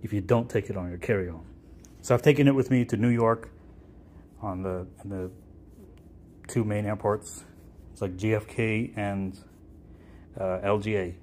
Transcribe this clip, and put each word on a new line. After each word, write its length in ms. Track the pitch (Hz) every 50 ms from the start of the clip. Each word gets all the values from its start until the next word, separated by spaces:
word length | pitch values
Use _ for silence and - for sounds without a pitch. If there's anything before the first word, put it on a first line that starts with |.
| -
if 100 | 110 -
you 80 | 101
don't 280 | 90 - 123 117 120 120
take 200 | - 113 98 -
it 80 | 101 95
on 120 | 90 87
your 80 | 85 87
carry-on. 460 | - - 113 98 92 90 82 82 - - - - - - - - - - - -
So 120 | - - 120
I've 80 | 120
taken 260 | - 151 147 135 143 139
it 80 | 139
with 140 | 135 127 -
me 160 | 135 127 120
to 120 | - - 104
New 120 | 110 123
York 400 | 120 117 117 113 117 113 - - - - - - - - - - - - - - - - - - - -
on 220 | - 101 92 92 95
the, 240 | 95 92 90 90 92 - - -
on 60 | 101
the 220 | 98 95 92 90 - - - - - - - - - - - - - - - - - - - - - - - -
two 160 | - 127 113
main 220 | 104 104 104 104
airports. 580 | 101 107 101 - 107 101 107 - - - - - - - - - - - - - -
It's 100 | - -
like 160 | - 95 90 92
J 180 | 101 110 110
F 120 | 107 107 -
K 440 | - - 113 110 110 107 120 117 -
and, 420 | 110 104 101 101 98 98 95 98 - - - - - - - - - - - - - - - - - - - - -
uh, 200 | 95 95 92 92 95
L 160 | 98 101 107
G 160 | 101 107 107
A. 200 | 101 92 87 85 -